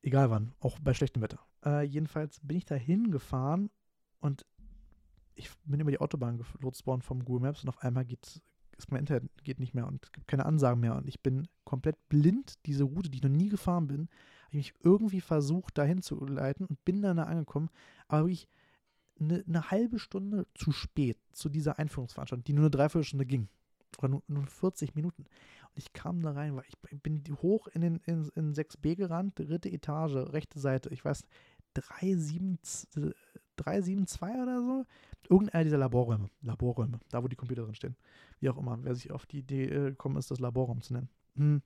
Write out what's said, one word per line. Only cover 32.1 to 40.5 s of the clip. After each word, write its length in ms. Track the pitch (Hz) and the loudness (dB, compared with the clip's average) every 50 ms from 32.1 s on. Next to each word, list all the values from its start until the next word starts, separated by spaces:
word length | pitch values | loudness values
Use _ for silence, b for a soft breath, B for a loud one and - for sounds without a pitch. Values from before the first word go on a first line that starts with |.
| 196 | 2
sieben, 440 | 175 160 147 151 170 185 190 185 165 _ - - - - - _ | 2 2 0 -2 -4 -2 -2 -4 -4 _ -10 -12 -12 -12 -8 _
äh, 140 | 151 147 151 - _ _ _ _ - _ _ _ | -4 -4 -4 -4 _ _ _ _ -20 _ _ _
drei 260 | - - - 165 202 | -8 -6 -2 0 0
sieben 240 | 190 175 190 202 196 | 0 0 0 0 0
zwei 360 | - - - - 175 226 254 | -2 -2 -8 -6 -6 -4 -4
oder 200 | 254 247 254 247 | -2 -2 -2 -2
so. 240 | 240 240 262 269 254 B B B B B B B _ - | -2 0 -2 -2 -4 B B B B B B B _ 8
Irgendeiner 360 | 185 190 208 208 - 170 165 | 8 8 8 6 2 2 2
dieser 160 | 156 151 143 | 4 4 4
Laborräume, 500 | 135 131 117 120 123 117 117 107 101 95 _ _ | 2 4 4 2 4 4 2 0 0 -4 _ _
Laborräume, 580 | - 120 110 - - 123 120 - 117 127 120 113 - _ | -8 -6 -4 -2 0 -2 0 0 -2 -2 -2 -6 -8 _
da 140 | - 123 120 | -4 -2 -2
wo 40 | 131 | -2
die 80 | 123 | -4
Computer 280 | - - 120 127 123 117 | -6 -6 -6 -6 -6 -6
drin 100 | 110 110 | -8 -8
stehen. 220 | - - 131 127 _ B B B B B B B B | -8 -8 -10 -10 _ B B B B B B B B
Wie 100 | - 135 | 0 0
auch 80 | 127 139 | 0 0
immer, 200 | 143 123 120 113 131 | -2 -4 -4 -4 -4
wer 120 | 131 127 | -4 -4
sich 160 | 123 - 143 | -4 -6 -10
auf 140 | - 139 - | -12 -12 -12
die 140 | - - 143 | -10 -12 -12
Idee, 260 | 131 131 139 135 131 | -8 -4 -2 -2 -2
äh, 240 | - - 143 143 135 | 0 0 0 0 -2
gekommen 280 | 135 - - 135 135 143 | -2 -4 -4 -4 -2 -2
ist, 140 | 135 - | -4 -4
das 80 | 131 123 | -4 -4
Laborraum 420 | 127 123 | -2 -2